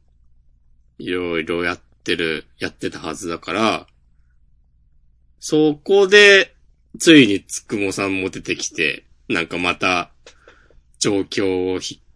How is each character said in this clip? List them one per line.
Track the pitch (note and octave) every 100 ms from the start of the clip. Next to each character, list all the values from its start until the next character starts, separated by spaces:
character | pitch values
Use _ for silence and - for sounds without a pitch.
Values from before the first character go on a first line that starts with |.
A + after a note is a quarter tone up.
| _ _ _ _ _ _ _ _ _ -
い | -
ろ | F2+ F2 E2+
い | E2
ろ | E2+
や | F2 F2+
っ | _ _
て | - E2+
る、 | E2 D#2 - -
や | F2+
っ |
て | - F#2+
た | E2
は | E2
ず | C#2+ E2+
だ | E2
か | -
ら、 | F2+ A2 E2 D2+ _ _ _ _ _ _ _ _ _ _ _ _ _ _ _
そ | - D3+ D#3 D3+
こ | - G3 G3
で、 | G#3 G3+ G3 - _ _ _ _ -
つ | - D#3
い | A2+
に | G2
つ | - -
く | - A2
も | G2
さ | F#2+ G2
ん | F#2+
も | F#2
出 | -
て | - F2
き | -
て、 | - D#2 - - _ -
な | F2
ん | D#2+
か | F2
ま | F2+ F2
た、 | F#2+ F2+ F2 _ - - _ _ _ _ _ -
状 | A#2 G2+
況 | F2+ - G2 F#2 F#2 F#2
を |
ひ | - -
っ | _